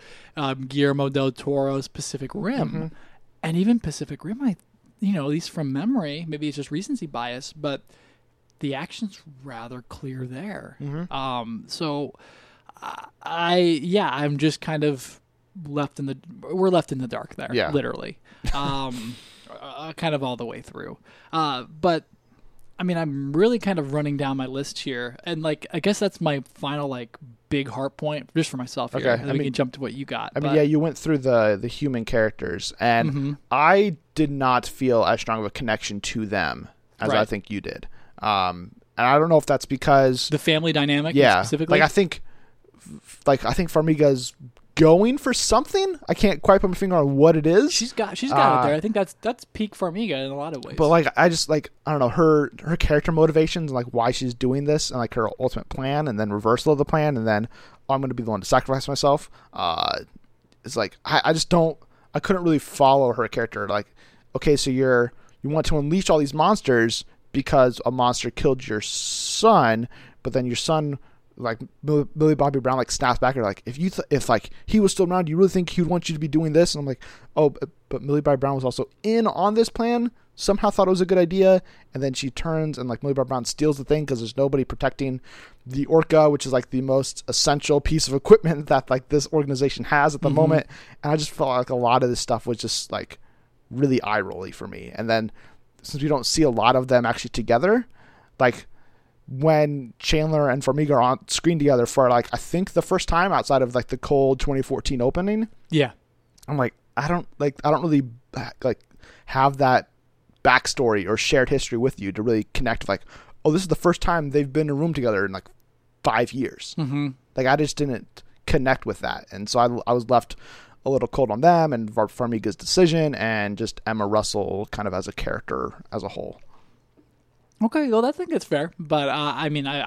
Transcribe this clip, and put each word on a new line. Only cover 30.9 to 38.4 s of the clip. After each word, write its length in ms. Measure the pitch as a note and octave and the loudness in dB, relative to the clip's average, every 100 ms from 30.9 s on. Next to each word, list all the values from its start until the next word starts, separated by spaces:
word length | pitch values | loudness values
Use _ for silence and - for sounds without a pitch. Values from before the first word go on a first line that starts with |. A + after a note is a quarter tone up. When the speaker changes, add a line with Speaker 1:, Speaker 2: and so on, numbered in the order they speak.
| B2+ | -4
Speaker 2:
through 220 | D#3 D3 | -2 0
the, 400 | C3 A#2+ G#2+ G2+ | 2 4 4 2
the 80 | A#2 | -4
human 360 | - C#3+ A#2+ A2 | -4 -4 -4 -2
characters, 640 | A#2+ A2 - - F#2+ - - | 0 0 -2 -8 -6 -8 -2
and 300 | - A#2 D#3 | 0 2 0
Speaker 1:
Mm-hmm. 220 | C#3 C#3 C#3+ - | -2 -4 -6 -4
Speaker 2:
I 460 | C3 D#3 G3 G#3 D#3+ _ | 0 4 4 2 -2 _
did 160 | - D3+ | -2 -2
not 360 | C#3 C3 B2 - | 0 0 0 -2
feel 380 | - C3 A#2 | -4 2 2
as 160 | F2+ A2+ | 2 0
strong 200 | A#2+ A2+ | -2 -4
of 40 | |
a 60 | G#2 | -4
connection 500 | - A#2+ A2 - G2+ | -6 -4 -4 -4 -8
to 220 | - A#2+ | -8 -6
them 440 | G#2+ G2+ D#2+ B1 - _ _ - | -2 -2 -2 -4 -12 _ _ -8
as 100 | A2 | -2
I 80 | B2 | 0
Speaker 1:
Right. 100 | G#2+ | 0
Speaker 2:
think 220 | G#2 - | -4 -8
you 100 | G2+ | -10
did. 260 | - - - - - - | -8 -12 -14 -16 -20 -8
Um, 560 | G#2+ G2+ | -2 0